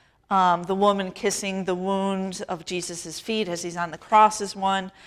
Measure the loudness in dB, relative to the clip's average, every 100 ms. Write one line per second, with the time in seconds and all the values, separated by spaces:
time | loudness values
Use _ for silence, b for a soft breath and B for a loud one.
0 | _ _ _ 2 4 2 0 2 4 2
1 | -2 -2 -2 -2 -4 -4 -2 -2 -2 0
2 | 0 -2 -4 -8 -8 -8 -6 -6 -6 -10
3 | -10 -10 -4 -2 -2 -4 -6 -6 -6 -8
4 | 4 6 6 4 -6 -2 0 0 -2 B